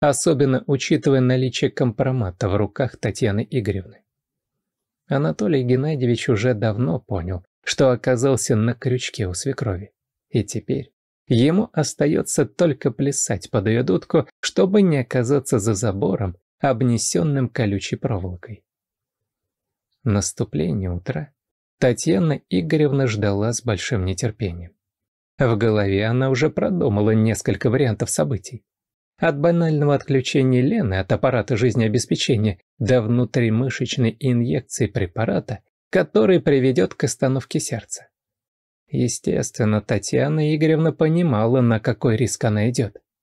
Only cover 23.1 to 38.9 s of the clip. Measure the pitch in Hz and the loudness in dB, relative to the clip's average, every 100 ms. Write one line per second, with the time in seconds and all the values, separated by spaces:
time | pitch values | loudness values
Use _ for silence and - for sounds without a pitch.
23.1 | 107 104 98 110 117 120 95 - 107 92 | 0 0 0 -2 -2 -2 -4 -2 -2 -2
24.1 | 95 117 - 98 85 87 _ _ _ _ | -2 -4 -4 -6 -8 -14 _ _ _ _
25.1 | _ _ - 127 107 113 107 98 98 110 | _ _ -2 0 2 2 2 2 2 2
26.1 | 127 135 127 156 - 202 180 147 101 107 | 0 0 0 0 0 -2 0 0 2 4
27.1 | 110 110 104 - 95 123 127 127 104 - | 4 2 0 -2 0 0 2 0 0 -2
28.1 | - 151 135 - 117 _ _ _ _ _ | -2 -2 -4 -8 -18 _ _ _ _ _
29.1 | - 170 143 170 170 165 151 147 139 - | -4 -2 2 2 2 2 2 2 0 0
30.1 | 135 127 147 131 127 131 226 123 92 92 | 0 0 2 4 4 2 0 0 0 0
31.1 | 107 135 123 - 110 123 117 110 104 - | 0 2 0 0 0 2 2 0 0 -2
32.1 | - - 110 104 95 _ - 104 127 110 | -2 0 0 0 -4 _ -4 0 2 2
33.1 | 120 120 135 117 110 131 - 123 - 113 | 0 0 0 0 0 -2 -4 -4 -2 -2
34.1 | 113 131 120 120 147 - - 110 - 92 | 0 -2 0 0 -4 -4 -4 -2 -2 -4
35.1 | - 113 185 - 110 _ _ _ 185 - | -4 -4 -4 -4 -10 _ _ _ -2 2
36.1 | 208 214 175 151 139 131 131 185 - 139 | 2 4 4 4 2 2 2 0 -2 -4
37.1 | - 131 131 - 151 - 110 - - - | 0 0 0 -2 -6 -4 -8 -8 -16 -16
38.1 | _ _ _ _ _ _ _ _ | _ _ _ _ _ _ _ _